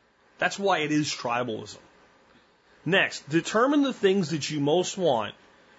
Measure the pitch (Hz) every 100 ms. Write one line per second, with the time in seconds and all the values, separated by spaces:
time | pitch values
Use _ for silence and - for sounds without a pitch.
0 | _ _ _ - 175 - 196 175 151 151
1 | 143 - 123 120 123 107 104 - - _
2 | _ _ _ _ _ _ _ _ 151 185
3 | 131 - - 165 - 214 262 294 277 -
4 | 196 196 151 160 - 151 143 170 175 -
5 | 170 117 104 - _ _ _